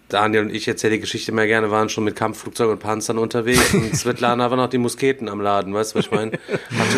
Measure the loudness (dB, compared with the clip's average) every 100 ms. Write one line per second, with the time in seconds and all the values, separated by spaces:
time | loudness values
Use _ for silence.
0 | -4 2 4 2 0 -4 -4 0 0 0
1 | -2 -6 -2 0 2 2 2 2 0 0
2 | -2 0 -4 -4 -10 0 0 0 -2 -4
3 | -2 -2 0 0 2 2 4 2 0 -2
4 | -2 0 2 2 2 2 2 0 0 0
5 | 0 0 -4 -2 0 2 0 -2 -2 -2
6 | -2 -2 -2 -6 -6 -6 -4 -2 0